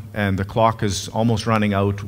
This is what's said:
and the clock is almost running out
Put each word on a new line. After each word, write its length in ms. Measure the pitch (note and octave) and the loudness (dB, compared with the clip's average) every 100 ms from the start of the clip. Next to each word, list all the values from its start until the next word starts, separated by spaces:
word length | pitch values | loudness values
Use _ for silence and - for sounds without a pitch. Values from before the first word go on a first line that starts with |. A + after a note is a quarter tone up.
| - | -8
and 260 | A2 G2+ F#2+ | -4 -2 0
the 60 | |
clock 380 | G2 A#2+ A2+ A2+ | -2 2 2 2
is 260 | G#2+ F2+ - | -2 -4 -6
almost 380 | A2 A2+ G#2+ A#2 | -2 0 0 2
running 260 | A2 G#2 | 2 2
out 280 | G2 G2 G2+ | 2 0 -2